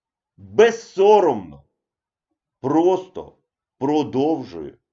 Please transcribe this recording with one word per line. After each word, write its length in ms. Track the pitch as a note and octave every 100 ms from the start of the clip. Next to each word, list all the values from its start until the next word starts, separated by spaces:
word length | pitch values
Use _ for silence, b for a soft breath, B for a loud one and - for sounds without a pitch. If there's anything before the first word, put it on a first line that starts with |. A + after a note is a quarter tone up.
| _ _ _ _
безсоромно 1300 | G2 G#2+ A3 - - F3+ G3 G#3 E3+ A2+ E2+ C#2+ _ _ _ _ _ _ _ _ _ _
просто 800 | C3 D#3 F3 F#3 F#3 - D2+ _ _ _ _ -
продовжує 1000 | C3+ D3+ A#2 B2 D3 D3+ F2 E2+ C#2+ - _